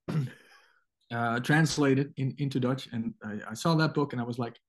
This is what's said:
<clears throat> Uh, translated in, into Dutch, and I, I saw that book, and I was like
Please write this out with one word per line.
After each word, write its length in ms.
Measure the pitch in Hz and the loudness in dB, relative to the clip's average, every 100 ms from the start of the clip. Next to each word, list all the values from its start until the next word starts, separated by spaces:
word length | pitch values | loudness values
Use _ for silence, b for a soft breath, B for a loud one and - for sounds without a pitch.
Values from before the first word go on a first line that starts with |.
| - | -6
<clears throat> 0 | 156 127 B B B B B B _ - | -4 -4 B B B B B B _ -10
Uh, 280 | 117 117 117 | -2 0 0
translated 720 | 123 151 160 - 143 135 143 - | 2 4 4 4 4 4 2 -2
in, 180 | 135 - | -4 -2
into 200 | 139 131 | -2 0
Dutch, 300 | 123 131 - | 0 -2 -4
and 200 | 117 113 - | -6 -6 -8
I, 200 | 107 104 - | -10 -10 -10
I 40 | |
saw 220 | 110 170 160 | -4 0 2
that 180 | 156 | 2
book, 200 | 151 143 | 2 -2
and 80 | 127 | -2
I 20 | |
was 160 | 120 120 | -6 -4
like 180 | 117 - | -6 -8